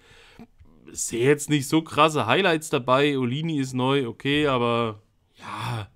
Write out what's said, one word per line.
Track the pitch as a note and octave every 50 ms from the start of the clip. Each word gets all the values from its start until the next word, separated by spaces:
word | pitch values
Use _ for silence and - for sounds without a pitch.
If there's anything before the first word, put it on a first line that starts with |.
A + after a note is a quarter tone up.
| _ - - - - - - - A#3 - _ - - D#2+ E2 D2 B1 D#2
Sehe | - - - - A#2+ A2+ B2
jetzt | C#3 D3+ C#3+ - -
nicht | D3 D3 C3 -
so | D#3 D#3+
krasse | D#3 - A2 C#3 D3+ D#3+ D3+ C#3 G#2+
Highlights | A2 C3 F3+ G3 F3+ D#3+ D#3 D#3 -
dabei. | D#3 C3+ B2 B2+ B2+ C#3 D3 D3 C#3+ C3
Olini | B2+ A#2 C3 D3+ D#3+ E3+ D#3 C#3
ist | C3 C3 B2+
neu, | B2+ B2+ C3 C#3 C#3+ B2+ A#2
okay, | G#2 - - C#3 C#3+ D3+ D3+
aber | C#3+ C3 A#2+ A#2+ A#2+ A#2 A#2 A#2 A2 G#2 G2+ _ _ _ _ _ _ _
ja, | - - - - A2 A2+ A#2 A#2+ A2 G2+ - _